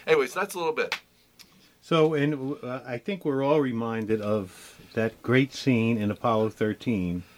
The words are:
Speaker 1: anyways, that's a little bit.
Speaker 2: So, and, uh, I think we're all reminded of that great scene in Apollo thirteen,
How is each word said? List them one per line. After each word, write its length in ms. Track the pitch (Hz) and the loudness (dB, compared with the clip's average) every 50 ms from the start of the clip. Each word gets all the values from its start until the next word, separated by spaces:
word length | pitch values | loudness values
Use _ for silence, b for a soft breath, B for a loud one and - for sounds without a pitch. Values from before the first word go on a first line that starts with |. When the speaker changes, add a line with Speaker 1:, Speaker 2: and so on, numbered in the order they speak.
| B | B
Speaker 1:
anyways, 280 | - 160 147 131 127 - | 2 2 4 2 0 -2
that's 200 | 190 202 190 - | -4 -4 -4 -4
a 40 | 175 | -4
little 140 | 170 160 | -4 -2
bit. 220 | 156 165 147 - - - - _ _ _ _ _ _ - - b b b b b b b | -2 -2 -2 -4 -4 -8 -10 _ _ _ _ _ _ -20 -20 b b b b b b b
Speaker 2:
So, 320 | - - 165 160 156 160 160 | -4 0 2 4 4 4 4
and, 420 | 143 143 151 151 135 131 135 143 - - | 2 2 0 0 -2 -4 -6 -8 -8 -8
uh, 160 | 123 127 131 127 | -8 -8 -8 -8
I 120 | 127 120 117 | -8 -8 -8
think 260 | - - 196 180 - | -6 -8 -8 -4 -2
we're 200 | 151 135 135 135 | -2 0 0 2
all 160 | 139 156 156 | 2 4 4
reminded 600 | 139 127 113 113 117 113 113 113 110 104 110 107 | 2 0 0 -2 -2 -2 -4 -4 -2 0 -2 0
of 580 | 104 104 107 107 95 92 - - - - - - - - - | 0 0 0 -2 -2 -6 -12 -18 -20 -20 -20 -20 -16 -8 -4
that 280 | 113 110 110 - - | -2 -2 -2 -4 -4
great 300 | - 113 127 131 139 135 - | -2 2 4 4 4 2 -2
scene 440 | - - 139 123 113 113 113 117 107 | -2 0 2 2 4 4 2 2 0
in 120 | 104 101 | 0 -2
Apollo 400 | 101 - - 120 113 110 110 107 | -2 -2 0 0 2 2 0 0
thirteen, 720 | - - 110 107 104 - - 127 113 95 90 87 87 87 87 - - | -2 -2 -2 -2 -2 -4 -4 -2 -2 0 0 -2 -4 -4 -8 -12 -20